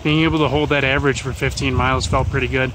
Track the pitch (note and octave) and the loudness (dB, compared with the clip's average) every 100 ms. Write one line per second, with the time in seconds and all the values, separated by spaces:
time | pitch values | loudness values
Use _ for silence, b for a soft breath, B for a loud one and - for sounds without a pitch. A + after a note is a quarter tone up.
0 | D3+ D3+ D#3+ D#3+ D3 C#3 D3 C#3+ C3+ C#3 | 0 2 2 2 2 2 0 0 2 2
1 | C#3+ B2+ C3+ - C3+ - C#3 B2 B2+ C3 | 0 0 -4 -4 -4 -2 -2 0 0 0
2 | - C#3 C3 C#3 B2+ C3 C3 | 0 0 0 -2 -2 0 -2